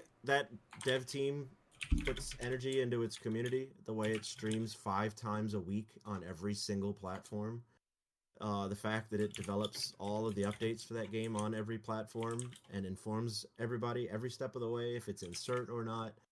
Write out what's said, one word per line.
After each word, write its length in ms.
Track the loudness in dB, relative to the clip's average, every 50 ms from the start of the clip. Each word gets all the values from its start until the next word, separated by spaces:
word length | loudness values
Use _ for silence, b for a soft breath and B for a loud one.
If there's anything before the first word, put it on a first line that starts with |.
| -2 -6 -16 _ 4
that 260 | 6 6 6 6 2 -4 -14 -16 -16 -12 0 2
dev 200 | 4 4 4 2
team 440 | 0 0 2 2 2 2 0 -4 -6 -10 -18 _ _ -8 -8 2 4 4 4 4
puts 280 | 2 0 0 -4 -6 -6 -4
energy 420 | -2 -2 0 0 0 4 4 4
into 220 | 4 4 4 2 2
its 140 | 0 -2
community, 500 | -2 -2 0 0 2 2 2 2 0 0 -2 -8 -12 -8
the 80 | -4 -2
way 180 | 2 2 2 2
it 100 | 2 0
streams 500 | -4 -6 -2 0 0 2 2 0 -2 -4
five 400 | -4 -2 0 2 2 2 2 0
times 380 | -2 -2 0 0 2 2 2 0
a 60 | -2
week 280 | 0 0 0 -2 -2 -4 -12 -14 -6
on 180 | -4 -4 -4 -4
every 260 | -6 -6 -2 0 0 0
single 400 | 0 0 0 2 2 2 0 -2
platform, 680 | -2 -4 -6 -6 -6 -6 -6 -4 -2 -2 -2 -4 -6 -10 -14 _ _ _ _ _ _ _ _ _ _ _ _ _ -4
uh, 280 | -2 0 0 0 0 0
the 60 | -2
fact 360 | 0 0 2 2 2 0 0
that 80 | 2 2
it 140 | 2 2 0
develops 600 | -4 -2 0 2 2 2 0 0 -2 -4 -4 -4 -4
all 260 | -2 0 0 2 2
of 100 | 2 2
the 80 | 2 2
updates 440 | 2 2 2 0 0 0 -2 -4
for 60 | -4 -2
that 180 | -2 -2 -2
game 240 | -2 -2 0 0 2
on 180 | 2 2 2 0
every 240 | 0 -2 -2 -4
platform 640 | -4 -2 -2 -2 -2 -2 -4 -2 -2 0 0 0 -2 -4 -6 -8 -12 -12 -6 -4
and 120 | -2 -2
informs 600 | -2 -4 -4 -2 -2 0 0 0 0 -2 -4 -6 -8 _ -4
everybody 500 | -2 -2 0 0 0 0 0 0 -2 -2
every 220 | -2 -2 -2 -4
step 240 | -2 -2 -4 -2 0
of 60 | 0
the 80 | 0 0
way 260 | 2 2 0 0 0
if 140 | -2 -2 -4
it's 120 | -4 -4 -6
insert 460 | -6 -6 -6 -2 0 0 0 0 0
or 140 | -2 -2 0
not, 300 | 0 0 -2 -2 -4 -6 -12 _ _